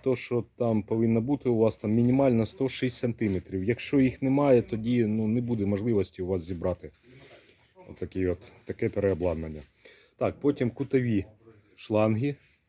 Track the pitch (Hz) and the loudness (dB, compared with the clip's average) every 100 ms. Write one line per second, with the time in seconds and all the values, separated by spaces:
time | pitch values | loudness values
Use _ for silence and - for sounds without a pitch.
0 | 131 123 - 120 - _ 117 107 - 113 | -2 -2 -2 -4 -4 _ 0 0 0 0
1 | 113 113 120 143 127 113 110 - 107 113 | 2 2 0 -2 0 2 2 2 0 2
2 | 120 135 139 113 110 - 135 - 131 - | 4 4 4 2 0 -2 -4 -2 -4 -2
3 | 120 117 107 92 - 95 95 117 - 143 | -4 -2 -2 -2 -4 -4 -2 -4 0 2
4 | 131 - 135 139 143 123 - 110 113 123 | 2 0 0 2 4 4 4 -4 -2 0
5 | 107 110 110 120 120 113 98 101 117 104 | 2 0 0 0 -2 -2 0 0 0 0
6 | 92 - 90 92 80 87 92 87 78 - | -2 -4 -4 -2 -4 -4 -4 -4 -8 -20
7 | _ 131 - - - _ _ - - - | _ -20 -20 -20 -20 _ _ -20 -20 -12
8 | - 95 92 87 - - - - 113 101 | -8 -2 -2 -2 -8 -20 -14 -6 -4 0
9 | 98 82 87 80 80 78 69 _ - - | 0 0 -2 -2 -6 -10 -16 _ -20 -20
10 | _ _ 107 - 143 147 123 - 131 135 | _ _ -4 -2 -2 0 -4 -4 -2 0
11 | 120 104 - - - - _ - - 107 | 2 0 -2 -12 -20 -20 _ -20 -2 2
12 | 110 110 143 139 _ _ | 2 2 -2 -6 _ _